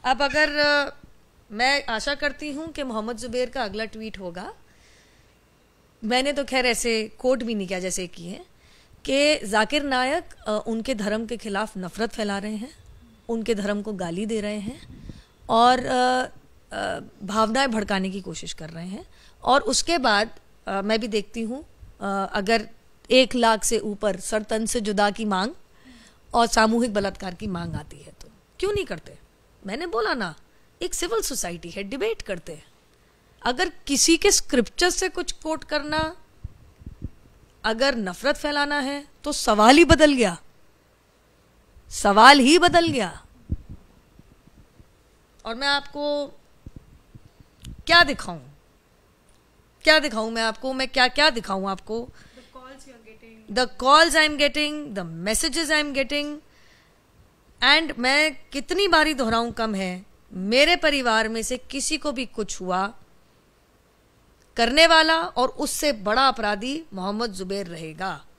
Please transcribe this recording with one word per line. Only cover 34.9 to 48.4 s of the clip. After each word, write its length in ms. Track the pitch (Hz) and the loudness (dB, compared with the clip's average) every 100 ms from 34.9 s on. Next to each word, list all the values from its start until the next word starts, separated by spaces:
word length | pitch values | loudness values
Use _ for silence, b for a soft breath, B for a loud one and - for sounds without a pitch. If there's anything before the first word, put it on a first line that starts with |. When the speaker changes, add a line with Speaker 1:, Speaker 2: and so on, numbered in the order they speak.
Speaker 1:
से 180 | - 370 | 2 -4
कुछ 240 | - - | -4 -8
कोट 320 | - 320 311 | -8 -6 -6
करना, 520 | - 302 294 311 311 359 - - - - - _ - - - - - _ _ _ | -4 -4 -2 -2 -2 -6 -20 -16 -16 -16 -20 _ -20 -14 -16 -16 -20 _ _ _
अगर 320 | 214 226 277 240 | -4 0 0 0
नफरत 400 | 190 175 254 294 | -4 -2 -2 -2
फैलाना 420 | 302 294 285 294 | -2 -2 0 -2
है 300 | 262 285 294 _ | -2 -6 -10 _
तो 80 | 294 | -6
सवाल 440 | 285 - 214 220 285 | -2 0 6 8 8
ही 80 | |
बदल 280 | 320 320 302 | 8 8 6
गया, 300 | 269 208 170 - _ - _ _ _ _ _ _ _ _ _ _ - - | 6 0 -2 -14 _ -20 _ _ _ _ _ _ _ _ _ _ -20 -14
सवाल 480 | - 202 202 247 285 | -2 4 10 10 10
ही 200 | 247 330 | 8 6
बदल 300 | 349 339 339 | 6 4 2
गया। 380 | 277 185 - - - - - - - _ _ _ - - _ _ _ - _ - _ _ _ _ _ | -2 -4 -8 -20 -20 -8 -8 -8 -20 _ _ _ -20 -20 _ _ _ -20 _ -20 _ _ _ _ _
और 100 | 220 | -10
मैं 140 | 233 277 | -4 0
आपको 580 | 285 277 294 294 294 285 - _ _ - - - - _ - - _ - _ - | 0 -2 -6 -2 -2 -4 -12 _ _ -20 -20 -20 -20 _ -20 -20 _ -20 _ -16
क्या 360 | - - 339 | -12 4 4
दिखाऊं, 360 | 302 254 - 165 | 4 0 -8 -12